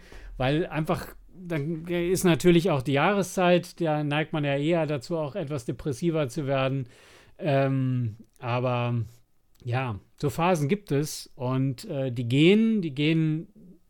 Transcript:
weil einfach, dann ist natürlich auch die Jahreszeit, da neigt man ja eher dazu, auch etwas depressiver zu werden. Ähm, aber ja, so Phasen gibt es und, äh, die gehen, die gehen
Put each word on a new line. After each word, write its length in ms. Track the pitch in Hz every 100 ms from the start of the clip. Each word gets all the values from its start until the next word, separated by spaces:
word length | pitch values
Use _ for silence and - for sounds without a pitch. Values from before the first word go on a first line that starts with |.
| - - - -
weil 300 | 131 151 180
einfach, 420 | 147 156 170 - - -
dann 520 | 175 180 160 147 160 175
ist 380 | 175 175 180
natürlich 460 | 185 156 180 170 180
auch 120 | 143
die 100 | 135
Jahreszeit, 880 | 135 165 202 185 - 180 180 180 -
da 240 | 165 151
neigt 280 | 147 147 156
man 120 | 160
ja 120 | 147 139
eher 300 | 147 170 151
dazu, 300 | 147 - 165
auch 160 | 147
etwas 300 | 202 143 151
depressiver 640 | - - 156 127 170 160 135
zu 180 | 160 135
werden. 400 | 135 135 135 123 - - - - -
Ähm, 800 | 165 135 135 135 131 127 117 104 - _
aber 560 | 123 123 127 123 120 120 110 - _ _ _ _
ja, 360 | 123 123 127 98 - -
so 140 | 147
Phasen 380 | - 175 170 143
gibt 240 | 139 -
es 380 | 139 151 - -
und, 500 | - 127 131 135 123 220
äh, 240 | 143 135
die 180 | 120 117
gehen, 520 | 135 165 214 226 214
die 140 | 170
gehen 540 | 135 147 160 156 156 - - - -